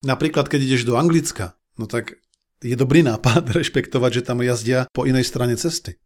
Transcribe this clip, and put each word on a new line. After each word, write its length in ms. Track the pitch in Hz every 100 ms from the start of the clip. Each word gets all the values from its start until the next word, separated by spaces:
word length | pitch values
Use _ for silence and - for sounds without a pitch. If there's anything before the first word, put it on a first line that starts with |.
| 135
Napríklad, 400 | 127 156 147 143
keď 140 | 147
ideš 220 | 135 131 120
do 80 |
Anglicka, 640 | 120 165 165 - - 92 _ _
no 160 | - 110
tak 320 | 120 107 - _ _ _ _
je 140 | 123 120
dobrý 240 | 131 151
nápad 480 | 151 110 123 117 127
<laughs> 80 | 170
rešpektovať, 600 | 156 139 - 131 123 120
že 40 | 123
tam 200 | 123 123
jazdia 400 | 120 110 127 123
po 160 | - 135
inej 160 | 131 123
strane 320 | 127 123 117
cesty. 400 | 170 160 - 90